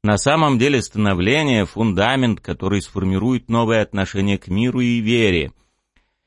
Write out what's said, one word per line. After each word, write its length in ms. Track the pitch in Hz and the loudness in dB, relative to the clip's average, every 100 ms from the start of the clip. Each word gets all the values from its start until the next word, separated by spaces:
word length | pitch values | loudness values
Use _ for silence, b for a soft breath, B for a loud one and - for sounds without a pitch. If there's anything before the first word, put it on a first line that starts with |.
На 160 | 104 208 | 2 0
самом 400 | 139 160 156 123 | 2 2 2 2
деле 200 | 135 135 | 2 0
становление — 840 | - 104 104 92 92 147 147 117 90 | -2 -2 0 2 2 0 2 0 0
фундамент, 720 | 98 113 90 107 135 123 104 | -2 -2 0 0 2 0 -2
который 440 | - 85 95 101 | -6 -6 -2 -2
сформирует 680 | - 98 92 95 113 127 - | -4 -4 -2 0 0 -2 -2
новое 320 | 117 113 113 | -2 2 0
отношение 560 | 101 101 92 101 98 98 | 0 -4 -4 -2 0 -2
к 100 | - | -2
миру 320 | 95 123 123 | -2 0 0
и 200 | 120 120 | 0 0
вере. 540 | 107 120 107 87 69 _ _ _ _ _ _ _ | 0 2 2 2 -2 _ _ _ _ _ _ _